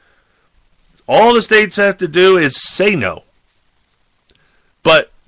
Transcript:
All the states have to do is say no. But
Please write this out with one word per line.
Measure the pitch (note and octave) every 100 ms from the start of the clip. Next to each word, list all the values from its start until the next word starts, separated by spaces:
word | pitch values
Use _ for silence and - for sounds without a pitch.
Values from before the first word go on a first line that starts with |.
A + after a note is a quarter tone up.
| _ _ _ _ _ _ _ _ _ _ -
All | D3 A#3
the | A#3
states | - G#3+ G#3 G3+
have | G3+ F#3+
to | F3
do | E3+ F#3+ F#3
is | C#3+ -
say | - - G#3 E3+
no. | F#2 D#2+ _ _ _ _ _ _ _ _ _ _ _ _ _ _ _ _
But | D#3+ D#3 - _